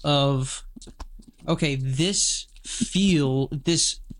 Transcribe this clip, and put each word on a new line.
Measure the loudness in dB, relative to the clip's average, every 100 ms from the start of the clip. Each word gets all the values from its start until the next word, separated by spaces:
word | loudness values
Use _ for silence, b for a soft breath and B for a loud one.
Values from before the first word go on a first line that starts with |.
of, | 0 2 2 0 -2 -6 -14 -18 -20 -16 -16 -16 -20 -12 -2
okay, | 0 2
this | 0 -2 0 2 2 0 -2 -8 -18
feel, | -12 -4 0 2 4 4 4 2 0
this | -2 0 2 2 -2 -12 -18